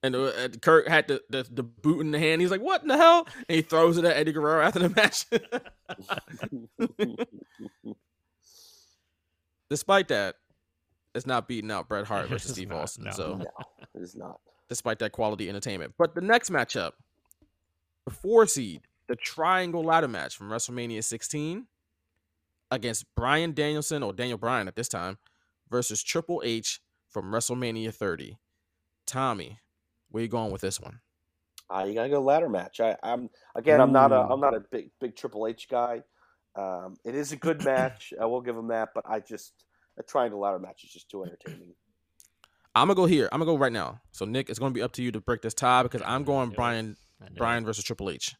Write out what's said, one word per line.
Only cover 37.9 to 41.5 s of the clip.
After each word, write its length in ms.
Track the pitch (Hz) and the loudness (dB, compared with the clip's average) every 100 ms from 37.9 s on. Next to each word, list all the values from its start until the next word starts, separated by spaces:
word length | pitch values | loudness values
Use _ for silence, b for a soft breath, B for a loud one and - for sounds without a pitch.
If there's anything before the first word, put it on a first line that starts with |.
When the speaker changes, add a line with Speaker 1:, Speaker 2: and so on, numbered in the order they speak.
| 123 - - | -4 -16 -4
Speaker 3:
I 40 | 113 | -2
will 160 | 123 | -2
give 140 | 123 113 | -4 -6
him 100 | 113 | -4
that, 220 | 113 110 | -4 -4
but 120 | - - | -6 -6
I 100 | 110 | -8
just, 320 | 101 107 - _ _ _ _ - | -8 -16 -16 _ _ _ _ -18
a 40 | |
triangle 360 | - 147 120 101 | -6 -2 -2 0
ladder 200 | 98 95 | -2 -4
match 240 | 92 92 | -8 -18
is 80 | - | -20
just 180 | 87 - | -20 -16
too 140 | 101 | -12
entertaining. 500 | 92 85 - | -12 -14 -16